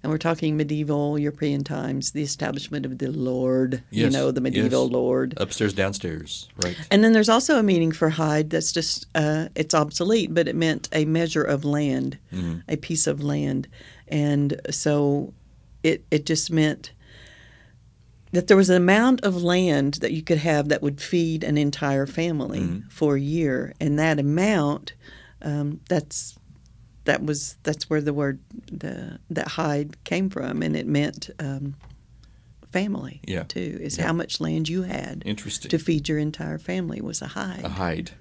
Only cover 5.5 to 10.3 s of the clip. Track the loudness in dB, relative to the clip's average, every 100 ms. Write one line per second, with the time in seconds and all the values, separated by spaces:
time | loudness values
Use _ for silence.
5.5 | 0 0 2 0 0 -4 -6 -8 -12 -12
6.5 | -2 -2 -2 2 6 8 8 6 4 6
7.5 | 4 6 4 4 2 2 2 2 2 2
8.5 | 0 0 -2 -2 -4 -2 0 2 2 -2
9.5 | -4 2 2 2 0 2 2 4